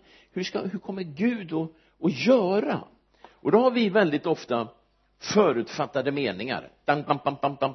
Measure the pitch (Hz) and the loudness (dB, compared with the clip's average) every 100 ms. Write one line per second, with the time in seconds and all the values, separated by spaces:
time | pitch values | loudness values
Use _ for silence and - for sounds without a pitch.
0 | - - _ 185 185 208 190 190 - 190 | -18 -20 _ -8 -6 -6 -6 -8 -8 -10
1 | 175 139 233 233 170 160 165 - _ _ | -8 -2 -2 -2 -6 -6 -6 -10 _ _
2 | 160 135 180 262 180 202 285 - - _ | -2 2 4 4 4 0 0 -4 -8 _
3 | _ _ - _ 139 208 254 240 208 190 | _ _ -20 _ 4 4 6 2 2 4
4 | 170 143 180 151 - 120 110 - _ _ | 2 2 -2 -2 -2 -4 -4 -10 _ _
5 | _ _ - 202 180 117 - - 135 135 | _ _ 0 4 4 2 -2 -4 -4 -2
6 | 131 143 123 92 127 101 67 _ - 147 | -2 -2 -2 -4 -6 -8 -10 _ -2 0
7 | 147 143 139 139 139 139 135 | 0 -2 -2 -2 -4 -2 -4